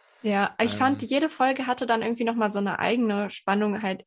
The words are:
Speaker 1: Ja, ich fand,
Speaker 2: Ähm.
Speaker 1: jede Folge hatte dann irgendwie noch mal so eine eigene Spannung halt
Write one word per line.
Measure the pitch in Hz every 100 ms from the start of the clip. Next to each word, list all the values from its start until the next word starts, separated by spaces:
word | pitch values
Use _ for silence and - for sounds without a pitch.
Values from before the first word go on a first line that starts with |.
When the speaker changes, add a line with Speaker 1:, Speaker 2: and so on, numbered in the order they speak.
| _ _
Speaker 1:
Ja, | 214 202 196 -
ich | 233 208
fand, | 262 277
Speaker 2:
Ähm. |
Speaker 1:
jede | 226 269 311
Folge | - 262 269 254
hatte | 254 240
dann | 226
irgendwie | 220 233
noch | 226 233
mal | 208
so | 202
eine | 202 -
eigene | 185 240 226 202 202
Spannung | - - 202 208 202
halt | 202 185